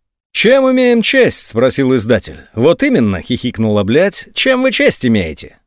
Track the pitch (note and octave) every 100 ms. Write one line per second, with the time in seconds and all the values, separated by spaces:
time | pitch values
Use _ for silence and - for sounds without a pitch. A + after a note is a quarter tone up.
0 | _ _ _ - A3 C4+ C4 B3+ B3 A#3
1 | - C4+ G3+ - - A2+ B2+ - C3 C3
2 | G#2+ G#2+ - C#2 - A2 C#3+ - C#4 A#3
3 | G#2+ F2+ - B2 B2 A2 A2 G#2 G2 C#3
4 | G3 - - - C4+ B3+ C4 - C#4 -
5 | B2 G#2+ D#2+ D2 - _